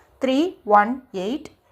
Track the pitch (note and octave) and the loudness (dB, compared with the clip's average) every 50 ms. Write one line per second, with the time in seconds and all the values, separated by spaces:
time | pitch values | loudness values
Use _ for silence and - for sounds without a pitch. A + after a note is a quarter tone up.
0 | _ _ _ _ - C4 C4 C#4 E4+ F#4 - - _ G3+ G#3 G#3 G#3 A3+ C4 C4 | _ _ _ _ -2 0 0 0 0 0 -4 -8 _ 2 4 4 4 2 -2 -8
1 | - _ - F#3+ F3+ G#3+ C4+ D#4 - - - _ _ _ | -10 _ -8 -8 -6 -6 -6 -8 -8 -14 -20 _ _ _